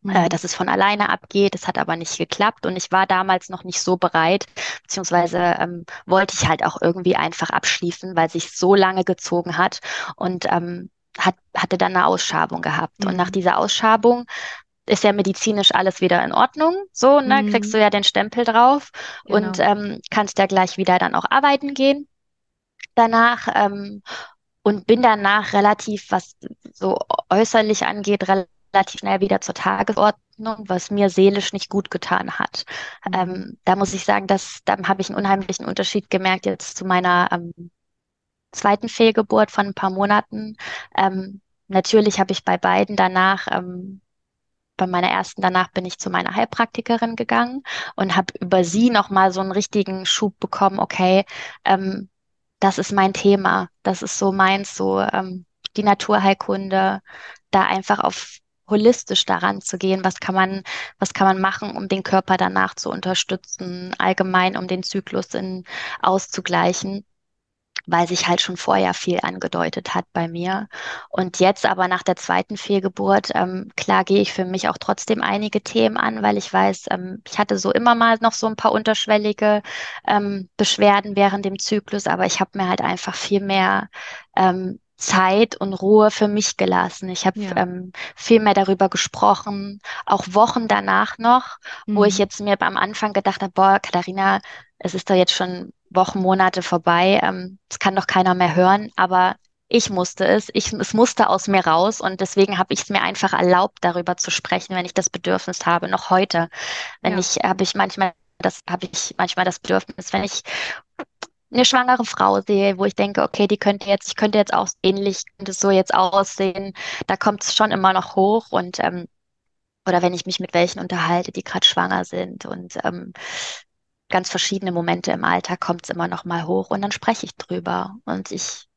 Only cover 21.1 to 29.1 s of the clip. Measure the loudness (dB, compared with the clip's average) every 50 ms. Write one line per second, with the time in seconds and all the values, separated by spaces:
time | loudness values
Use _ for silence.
21.1 | -2 -2 -2 2 0 2 4 4 2 2 -2 -6 -2 2 2 2 2 2 -2 _
22.1 | _ _ _ _ _ _ _ _ _ _ _ _ _ _ -20 -4 _ 4 4 4
23.1 | 6 4 4 4 2 0 -4 -2 2 2 2 2 0 -4 -10 -12 -14 -16 _ -16
24.1 | -14 -14 -14 -16 _ _ _ _ _ _ _ 0 0 0 4 4 4 6 6 4
25.1 | 4 4 2 2 2 2 0 0 0 4 4 4 4 2 -2 -8 -8 -8 -4 -2
26.1 | -4 -4 -4 -6 _ _ -18 -18 -18 _ _ -20 _ _ -2 -2 -2 -2 -2 _
27.1 | -2 -4 0 _ 2 2 2 4 4 2 4 4 0 0 0 -4 -4 -4 -2 -2
28.1 | -2 -2 2 0 0 0 0 _ _ _ _ _ 0 0 0 0 -4 -10 -4 -2